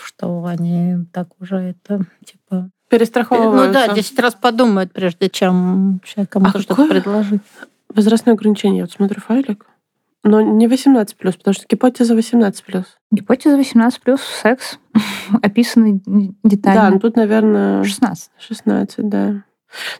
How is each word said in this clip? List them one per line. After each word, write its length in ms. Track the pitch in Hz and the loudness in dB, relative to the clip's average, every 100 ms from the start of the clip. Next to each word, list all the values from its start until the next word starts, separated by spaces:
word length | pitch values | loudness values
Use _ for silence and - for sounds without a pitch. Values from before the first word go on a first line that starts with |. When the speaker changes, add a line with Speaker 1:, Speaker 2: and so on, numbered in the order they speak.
| - | -20
Speaker 1:
что 400 | - 175 175 175 | -10 -8 -6 -6
они 600 | 170 170 175 175 180 170 | -6 -4 -2 -2 -4 -6
так 140 | 180 175 _ | -10 -12 _
уже 160 | 185 190 185 180 - | -8 -8 -8 -12 -8
это, 180 | 202 180 _ - | -6 -6 _ -20
типа, 440 | _ _ 185 185 _ _ | _ _ -8 -8 _ _
Speaker 2:
Перестраховываются. 800 | 233 226 240 226 247 226 262 262 | 0 2 -2 -2 0 2 2 2
Speaker 1:
ну 60 | 262 226 | 2 0
да, 60 | |
десять 240 | 202 190 - | -2 -2 -2
раз 140 | 233 | -2
подумают, 580 | 233 247 226 247 196 185 | -2 -2 2 2 0 -2
прежде 360 | - 185 165 190 | -4 -6 -2 -4
чем 640 | - 185 185 180 190 196 | -2 0 0 0 0 0
вообще 320 | 185 - - 196 | -2 -6 -8 -4
кому-то 320 | 202 196 196 | 0 0 0
Speaker 2:
А 40 | |
Speaker 1:
что-то 140 | 202 190 | -2 0
Speaker 2:
какое 140 | 302 | 2
Speaker 1:
предложить. 520 | 190 196 208 202 208 - - - _ - | 0 0 -2 -2 -4 -6 -20 -20 _ -4
Speaker 2:
возрастное 400 | 214 214 226 240 | 0 2 2 2
ограничение? 460 | 214 214 202 202 190 | 2 2 0 0 -2
Я 40 | |
вот 80 | 180 | -4
смотрю 300 | - 196 202 | -4 -4 -4
файлик. 440 | - 240 269 202 _ _ _ _ _ _ | -4 -2 -2 -8 _ _ _ _ _ _
Но 180 | 214 214 | 2 4
не 260 | 214 214 226 | 4 2 2
восемнадцать 480 | 262 277 254 208 - | 2 4 2 0 -4
плюс, 180 | 185 180 | -6 -4
потому 180 | 202 | -4
что 120 | 196 - | -4 -4
гипотеза 460 | - 254 247 233 226 | 0 0 0 0 0
восемнадцать 480 | 226 240 208 190 - | 0 0 0 -2 -8
плюс. 180 | 185 185 _ _ | -8 -8 _ _
Speaker 3:
Гипотеза 440 | 202 - 254 311 277 | -2 0 0 2 2
восемнадцать 440 | 262 233 233 - | 2 2 2 0
плюс, 180 | - 269 - - | -2 -2 -4 -2
секс, 380 | 214 262 - - _ | -2 -2 -6 -18 _
<laughs> 480 | - 208 - - 208 | -2 -2 -8 -4 -2
описанный 600 | 202 202 233 233 220 196 190 202 196 - | 0 0 2 2 2 0 0 -2 -2 0
детально. 380 | 220 202 202 196 | 0 2 2 4
Speaker 2:
Да, 80 | 202 | 4
ну 100 | 190 | 2
тут, 160 | 226 233 | 0 0
наверное, 680 | 214 220 214 208 196 196 | 0 2 2 2 0 -2
Speaker 3:
Шестнадцать. 480 | 196 196 254 170 - _ | -2 -2 -4 -4 -16 _
Speaker 2:
шестнадцать, 680 | - 220 214 202 196 - 214 | -16 -6 -4 -2 -4 -6 -4
да. 360 | 202 196 202 - _ _ - - | -2 -4 -6 -12 _ _ -16 -14